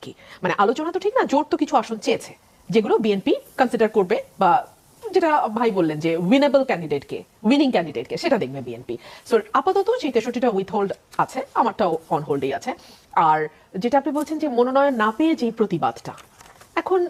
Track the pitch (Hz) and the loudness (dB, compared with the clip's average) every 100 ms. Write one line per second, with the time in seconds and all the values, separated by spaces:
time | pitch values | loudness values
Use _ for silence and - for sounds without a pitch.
0 | - - - - 180 - 202 269 311 359 | -18 -20 -20 -6 -2 2 2 0 -4 -4
1 | 403 508 302 277 302 339 294 269 220 220 | 0 0 2 2 0 -2 0 0 -2 -4
2 | - - - - _ _ - 208 214 440 | -2 -4 -4 -20 _ _ -2 0 2 2
3 | 214 196 277 554 - - 247 240 220 220 | 2 0 0 -2 -4 -2 0 2 0 2
4 | 185 240 - - 190 160 - _ _ _ | 0 -2 -4 0 2 2 0 _ _ _
5 | 453 370 330 302 226 214 240 190 160 151 | -4 0 2 2 0 -2 0 0 0 0
6 | 165 165 180 269 285 277 262 180 170 143 | -2 -2 2 4 4 4 2 -2 -4 -6
7 | - 117 - _ 214 285 285 220 165 117 | -6 -12 -14 _ 2 4 4 2 -2 -6
8 | 127 - 339 233 131 139 123 117 - 117 | -8 -6 -2 -2 -2 -8 -10 -12 -10 -12
9 | - - - 226 - 254 381 392 392 494 | -12 -20 -2 -2 0 -2 0 0 0 -2
10 | 294 240 240 240 247 190 190 214 202 - | -2 -2 -2 0 0 0 -2 -2 -2 -4
11 | _ - 156 269 - - 233 - 190 160 | _ -4 -2 -4 -4 -2 0 0 0 -2
12 | - 156 147 139 135 139 - - - - | -2 -4 -2 -2 -2 -4 -6 -10 -14 -20
13 | _ - 165 - 156 - _ 190 233 269 | _ 0 2 2 0 -8 _ -6 0 0
14 | 285 277 294 311 302 240 247 269 285 247 | 0 -2 -4 -4 0 2 2 4 2 2
15 | 214 220 320 311 233 226 208 165 135 - | 0 2 0 0 -2 -2 -2 0 -2 -4
16 | - - - - - - - - - 370 | -10 -16 -20 -20 -20 -20 -10 -6 0 0
17 | 349 | 0